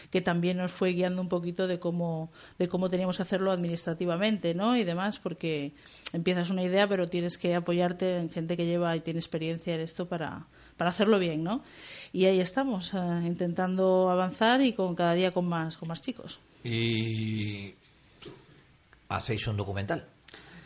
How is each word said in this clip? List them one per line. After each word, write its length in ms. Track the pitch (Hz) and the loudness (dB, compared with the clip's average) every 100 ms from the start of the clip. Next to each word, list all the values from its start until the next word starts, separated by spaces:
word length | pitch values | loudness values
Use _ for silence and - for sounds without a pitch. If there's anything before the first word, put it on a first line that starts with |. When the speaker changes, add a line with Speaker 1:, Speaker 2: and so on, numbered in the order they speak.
| - | -4
Speaker 1:
que 80 | 185 | -2
también 380 | 180 170 175 180 | 2 2 2 0
nos 160 | 180 | -2
fue 180 | - 185 | 0 0
guiando 300 | 175 180 185 | 2 0 0
un 80 | 180 | -2
poquito 240 | 180 175 | -2 -2
de 260 | 175 185 175 | -2 -2 0
cómo, 520 | 175 170 170 160 160 - - - | -2 -2 -2 -4 -6 -12 -12 -4
de 100 | 180 | -2
cómo 220 | 180 185 | 0 0
teníamos 280 | 180 185 180 | 0 0 -2
que 40 | |
hacerlo 300 | 180 185 190 | -2 0 2
administrativamente, 1040 | 185 170 170 - 165 180 170 214 208 170 170 | 0 0 -4 -4 -2 0 0 0 0 0 0
¿no? 200 | 214 247 | 2 2
Y 80 | |
demás, 360 | 180 170 196 208 | 2 0 -2 -4
porque 540 | 185 165 165 151 143 - - - - | -6 -4 -2 -2 -4 -10 -20 -12 -8
empiezas 380 | 170 170 180 175 | -2 0 2 2
una 140 | 185 | 0
idea, 240 | 180 190 202 | 2 4 4
pero 200 | 190 175 | 2 0
tienes 300 | 180 175 - | 0 -2 -2
que 160 | 180 | 0
apoyarte 640 | 175 175 175 175 175 185 180 | 0 2 2 2 2 0 0
en 140 | 165 | -2
gente 260 | 170 165 175 | -4 -4 0
que 80 | 170 | 0
lleva 300 | 175 170 165 | 2 2 0
y 60 | |
tiene 180 | 165 165 | -2 -4
experiencia 560 | - 160 160 165 175 160 | -4 -4 -4 -4 -4 -4
en 60 | |
esto 260 | 160 - 175 | -4 -6 -6
para, 400 | 170 151 - - - - - | -4 -6 -8 -14 -20 -16 -4
para 120 | 170 | -2
hacerlo 300 | 175 202 208 | 2 4 6
bien, 240 | 175 156 | 4 0
¿no? 180 | 165 254 - - - - - | -2 -4 -6 -18 -16 -16 -6
Y 140 | 180 185 | 2 4
ahí 140 | 190 | 4
estamos, 560 | 180 - 277 196 170 196 | 2 0 0 -2 -4 -4
eh, 20 | 175 170 170 | -2 0 0
intentando 840 | 170 175 170 185 185 185 185 185 | -2 -2 0 0 2 4 6 4
avanzar 540 | 180 185 - 226 254 | 4 0 2 4 6
y 100 | 269 | 4
con, 220 | 220 185 170 | 2 0 2
cada 180 | 175 | 2
día 180 | 170 185 | 4 2
con 160 | 175 180 | 2 0
más, 300 | 165 160 - | 0 -4 -6
con 120 | 165 | -8
más 120 | 165 | -8
chicos. 380 | - - - - _ - | -8 -10 -10 -16 _ -12
Speaker 2:
Y 1120 | 120 113 113 113 113 110 110 110 104 104 98 - _ _ _ - - - - - - _ _ _ - | -4 0 0 0 0 -2 -2 -2 -4 -6 -12 -16 _ _ _ -20 -20 -20 -20 -20 -20 _ _ _ -8
hacéis 360 | 92 - 107 - | -6 -4 -4 -2
un 100 | 104 | -4
documental. 520 | 98 98 98 165 - _ - - - - | -4 -4 -4 -6 -8 _ -20 -20 -20 -20